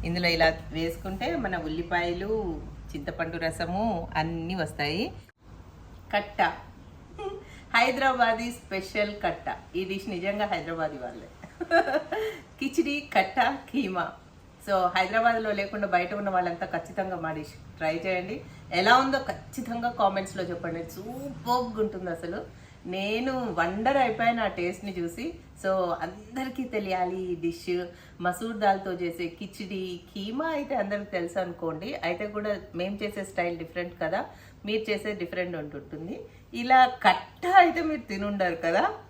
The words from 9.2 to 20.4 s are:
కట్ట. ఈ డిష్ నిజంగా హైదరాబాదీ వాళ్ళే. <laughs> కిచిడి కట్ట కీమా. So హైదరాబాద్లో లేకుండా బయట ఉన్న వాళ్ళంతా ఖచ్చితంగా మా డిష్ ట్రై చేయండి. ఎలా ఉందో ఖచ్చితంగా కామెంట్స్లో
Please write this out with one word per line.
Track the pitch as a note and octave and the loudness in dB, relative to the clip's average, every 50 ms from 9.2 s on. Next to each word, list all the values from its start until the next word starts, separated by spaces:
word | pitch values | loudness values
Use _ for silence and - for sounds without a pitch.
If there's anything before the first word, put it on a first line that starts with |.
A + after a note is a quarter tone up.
| - | -2
కట్ట. | F3 - - - C#3 - - - - - | -2 -2 -2 -4 -6 -6 -6 -10 -6 -4
ఈ | F3 F#3+ | -4 -2
డిష్ | F3+ G3 G3 - - | -2 -4 -6 -4 -6
నిజంగా | F#3+ F3 F3 G3 G3+ G#3 G#3 | -6 -2 -2 -2 0 0 0
హైదరాబాదీ | G3+ F#3 E3+ D3 E3 E3 E3 D#3+ D3+ D3 | 0 0 -4 -2 -4 -4 -2 -2 -2 -2
వాళ్ళే. | C3 - A#2 A#2 A2+ G2 - - - - - - - F4 - E4+ E4+ F4+ F4+ | -6 -10 -10 -10 -12 -16 -16 -18 -18 -18 -18 -10 -10 0 4 6 6 6 6
<laughs> | C4+ D4+ - - - A4 A4 A4 G#4 E4+ - - - - | 0 0 0 -2 -4 -2 -2 -4 -6 -8 -16 -18 -10 -4
కిచిడి | C4 C#4 - - E4 C#4+ C#4+ D4 C#4+ - - | -4 0 2 2 2 2 0 -2 -4 2 2
కట్ట | G3+ F#3+ F#3+ - C4 A3+ B3 C#4 C4 - - | 2 4 4 2 2 2 2 2 -2 -8 -4
కీమా. | - C#4 A#3+ F#3+ F#3 F3 E3 - - - - - - - - - - - - | -2 -2 -2 0 0 -2 -2 -4 -6 -14 -20 -20 -20 -20 -20 -20 -20 -14 -2
So | - G3 F#3+ F3+ F3+ F3+ | 2 4 4 4 4 4
హైదరాబాద్లో | F#3 F#3 F#3 G#3+ A3+ A#3 A#3 A3+ A3+ A3 G#3+ | 4 2 4 4 6 6 6 4 4 2 0
లేకుండా | G#3 G3+ G3 G3 - G#3+ G#3 | 0 0 -2 -2 -2 -2 0
బయట | G3 G#3 G3+ F3+ F3+ G#3 | 4 4 4 4 2 -2
ఉన్న | G3+ G3+ G3 | -2 -2 2
వాళ్ళంతా | F#3+ F3+ F3+ F3 E3+ E3+ F#3+ | 2 2 2 2 0 -2 -4
ఖచ్చితంగా | F3+ - E3 - - F#3 - F#3+ F#3 F#3 | -4 -4 -6 -6 -4 -4 -4 -2 -2 -2
మా | E3+ D#3+ D#3+ | -4 -4 -4
డిష్ | D#3 D#3 D3+ - - - - - - | -4 -4 -8 -10 -14 -16 -18 -18 -10
ట్రై | - D#3+ D#3 D#3+ E3 E3+ | -2 -2 0 0 0 0
చేయండి. | F#3+ F#3 F3+ F3+ F#3+ A3+ C#4+ - - - - - - - | 0 0 0 -2 -4 -6 -8 -8 -14 -18 -18 -10 0 2
ఎలా | F3+ G3 G#3+ A#3+ | 4 8 10 10
ఉందో | C4 C4+ C4+ C4+ C#4 | 10 8 6 2 0
ఖచ్చితంగా | C4+ - - - - - - - A3+ A3+ A#3 A#3 A#3 A#3+ | 0 -2 -6 -8 -10 -10 -8 -8 -6 -4 -4 -2 -2 -2
కామెంట్స్లో | A#3 - G#3+ G3 F#3+ G3 F#3+ - - F#3+ | 2 4 4 4 4 2 -4 -4 -6 -6